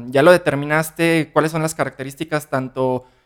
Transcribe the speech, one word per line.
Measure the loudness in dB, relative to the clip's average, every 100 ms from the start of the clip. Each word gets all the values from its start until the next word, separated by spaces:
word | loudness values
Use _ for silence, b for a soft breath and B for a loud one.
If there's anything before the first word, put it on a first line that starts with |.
| -2
ya | 4
lo | 6
determinaste, | 6 2 -4 -2 -2 -2 -2 0 0 0
cuáles | 0 0
son | -2
las | -4
características | -4 -8 -8 -12 -10 -6 -6 -4
tanto | -6 -6 -2 -2 -2 b b